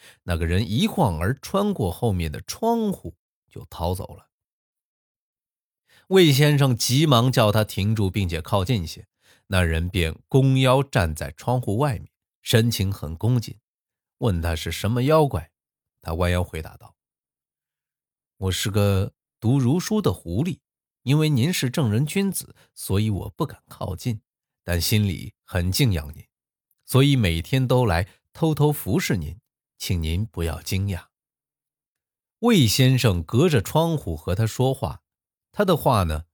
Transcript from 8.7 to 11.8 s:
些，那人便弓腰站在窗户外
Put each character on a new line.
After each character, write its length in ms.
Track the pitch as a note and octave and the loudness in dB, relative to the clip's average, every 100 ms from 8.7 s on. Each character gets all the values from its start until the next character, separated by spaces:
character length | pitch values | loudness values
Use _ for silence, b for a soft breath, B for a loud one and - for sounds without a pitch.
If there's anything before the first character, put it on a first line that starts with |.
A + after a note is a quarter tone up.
| A#2 D#2+ | -2 -4
些， 220 | - - _ b b b | -12 -20 _ b b b
那 160 | F#2+ | 0
人 260 | F2 E2 F2 | 0 0 -2
便 260 | F#2 D#2+ - - | -2 -2 -4 -2
弓 320 | C3+ C3+ C3 | 2 4 4
腰 240 | C3 C3 | 2 2
站 320 | C3+ A#2+ E2 D#2 | 0 0 0 -2
在 160 | C#2+ | -10
窗 280 | - - B2+ | -8 -4 -2
户 180 | A#2 | -2
外 200 | G#2 | -2